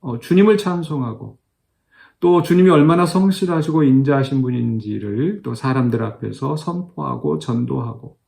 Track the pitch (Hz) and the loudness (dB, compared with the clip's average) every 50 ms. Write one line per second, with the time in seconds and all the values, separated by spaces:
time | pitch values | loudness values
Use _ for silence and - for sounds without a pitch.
0 | - 135 120 117 - - 175 185 202 214 214 202 - 180 180 175 165 151 151 139 | -8 -8 -8 -8 -2 2 4 6 6 6 6 2 2 -2 -4 -4 -6 -6 -6 -6
1 | 127 117 107 - 117 110 - _ _ _ _ _ _ _ _ _ _ _ _ _ | -6 -6 -8 -10 -14 -18 -18 _ _ _ _ _ _ _ _ _ _ _ _ _
2 | - _ _ _ - 175 175 175 160 - 175 180 185 185 170 151 147 156 165 175 | -20 _ _ _ 2 4 4 4 4 4 4 6 6 6 6 6 6 6 4 2
3 | 175 160 - 185 190 196 190 - 196 180 170 160 151 165 156 160 151 139 131 135 | 2 0 2 2 2 2 2 0 -2 -2 0 -2 -2 0 0 2 4 4 4 4
4 | 135 139 143 139 135 135 143 135 127 123 123 123 120 117 113 113 110 104 104 107 | 4 2 2 0 0 0 -2 -2 -2 -2 -2 -2 -2 -2 -4 -4 -6 -6 -8 -8
5 | 104 104 101 113 139 180 214 202 - - 120 117 - 131 131 131 123 120 117 113 | -6 -6 -4 -2 -2 -4 -4 -6 -8 -10 -10 -6 -4 -2 -2 0 0 0 0 -2
6 | 113 107 110 - - 107 104 - 135 143 151 156 - - 175 180 180 - _ - | -4 -6 -8 -8 -10 -10 -8 -8 -6 -6 -6 -6 -6 -6 -6 -6 -8 -10 _ -10
7 | 147 135 127 120 - 147 151 156 - - 120 120 120 120 135 65 60 - 113 - | -8 -8 -8 -4 -4 -4 -4 -4 -4 -4 -4 -4 -2 -4 -4 -6 -6 -6 -10 -12
8 | - - _ _ _ | -16 -20 _ _ _